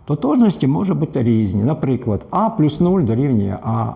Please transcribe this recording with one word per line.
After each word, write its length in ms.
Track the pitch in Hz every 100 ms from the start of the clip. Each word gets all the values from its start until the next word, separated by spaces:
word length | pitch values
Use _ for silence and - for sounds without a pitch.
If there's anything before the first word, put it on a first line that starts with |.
Тотожності 640 | - 151 262 302 226 - 131
можуть 320 | 156 190 156
бути 240 | 156 139
різні. 400 | 117 113 107 104
Наприклад, 640 | 113 160 - 127 - 98 -
а 200 | - 220
плюс 300 | 220 151 147
нуль 220 | 175 190
дорівнює 540 | 123 113 143 117 98 98
а, 300 | - 113 113